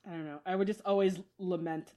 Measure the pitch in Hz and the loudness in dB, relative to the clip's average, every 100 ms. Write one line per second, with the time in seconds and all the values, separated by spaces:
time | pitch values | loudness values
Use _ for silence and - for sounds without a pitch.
0 | 202 170 156 147 185 190 196 208 196 196 | -12 -8 -8 -8 -2 0 2 0 2 4
1 | 196 175 - - 185 175 165 160 160 | 4 2 -6 -8 -2 -2 -2 -4 -6